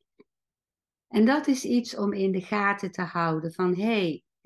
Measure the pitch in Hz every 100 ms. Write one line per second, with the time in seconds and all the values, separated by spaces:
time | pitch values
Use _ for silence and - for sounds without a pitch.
0 | _ _ - _ _ _ _ _ _ _
1 | _ 226 220 294 294 262 - 240 240 -
2 | 202 202 190 185 185 208 202 196 185 -
3 | 170 175 165 160 165 165 185 175 220 220
4 | 175 135 _ _